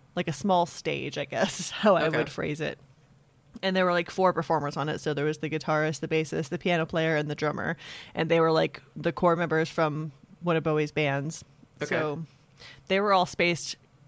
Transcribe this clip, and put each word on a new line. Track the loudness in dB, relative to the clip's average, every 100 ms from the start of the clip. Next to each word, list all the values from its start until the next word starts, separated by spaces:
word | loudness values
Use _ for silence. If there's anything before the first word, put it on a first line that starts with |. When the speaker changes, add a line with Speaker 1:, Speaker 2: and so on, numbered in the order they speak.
| _ -6
Speaker 1:
like, | -4
a |
small | -2 2 2 2
stage, | -2 -6 -4 -6 -6
I |
guess | -6 -2 -2 -2
<laughs> |
is | -6
how | 2 4 6
I | 4
Speaker 2:
Okay. | 0
Speaker 1:
would | -2
phrase | -4 -4 -4
it. | -6 -8 -18 _ _ _ _ _ _ -6
And | -2
there | 2 2
were, |
like, | 2 -2
four | 2 2
performers | 2 0 0 0 -4
on | -4
it. | -2
So | -2
there | 0
was | -2 -2
the | -4
guitarist, | -4 0 0 0 -2
the | -2
bassist, | 0 0 -4 -4
the | -4
piano | 0 0
player, | 0 0 0 0
and | -2
the |
drummer. | -2 -2 -2 -4 -6 -10 -16 -10
And | -4 2
they | 4
were, | 4
like, | 4 2 -4 -16 -4
the | -4
core | 2 2 2
members | 2 0 0
from | 0 0 0 -8 -12 -20 -6
one | 0 0
of |
Bowie's | 2 0 0
bands. | 0 0 0 -4 -8 -14 -20 -18 -8
Speaker 2:
Okay. | -4 -2
Speaker 1:
So | -2 -4 -8 _ _ -20 -20 -12 0
they | 2
were | 4
all | 4
spaced | 2 2 0 0 -4 -10 _ _